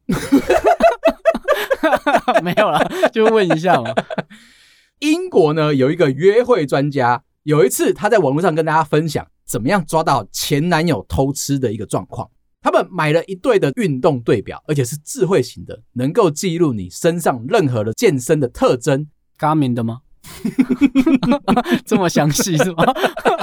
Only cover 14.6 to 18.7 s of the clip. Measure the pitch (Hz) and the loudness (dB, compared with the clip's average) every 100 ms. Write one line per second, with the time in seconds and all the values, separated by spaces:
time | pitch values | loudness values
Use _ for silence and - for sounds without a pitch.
14.6 | - 147 120 151 - 269 165 185 120 - | -6 -4 -4 -6 -12 -4 0 0 -2 -8
15.6 | 90 - _ 120 131 175 185 151 196 165 | -16 -18 _ -6 -2 2 0 0 -4 0
16.6 | 165 110 90 - 170 170 180 127 123 220 | -2 -2 -8 -4 -2 0 -2 -4 -2 0
17.6 | 147 117 107 110 185 139 123 156 123 - | 0 -2 -4 0 0 0 0 0 0 0
18.6 | 262 | 0